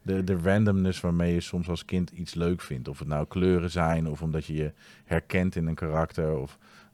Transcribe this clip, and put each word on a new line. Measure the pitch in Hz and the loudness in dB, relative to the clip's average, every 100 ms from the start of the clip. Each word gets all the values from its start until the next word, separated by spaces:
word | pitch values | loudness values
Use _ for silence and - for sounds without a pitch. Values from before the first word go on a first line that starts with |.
de, | - 95 | -4 -2
de | 92 92 | 0 0
randomness | 87 101 107 95 92 90 | 4 4 4 4 2 0
waarmee | 87 85 87 | 0 2 2
je | 87 | 2
soms | - 90 87 | 0 -4 -2
als | 85 - | -4 -2
kind | 92 87 | -2 -2
iets | - 82 | -6 -8
leuk | 85 85 90 | -2 0 0
vindt. | - 65 60 | -4 -8 -8
Of | 69 | -8
het | 69 | -4
nou | 76 78 | -2 -2
kleuren | 92 92 90 85 | 2 4 4 2
zijn, | 85 82 82 80 | 0 2 2 0
of | 76 | -2
omdat | 82 78 76 | -2 -4 -4
je | |
je | 78 76 - - - - | -4 -4 -6 -18 -20 -4
herkent | 82 - 92 92 87 | -2 0 0 0 0
in | 80 | -2
een | 80 | -2
karakter. | 82 78 80 - 78 78 | -2 0 -2 0 -2 -2
Of, | 67 - - - - | -4 -12 -20 -20 -20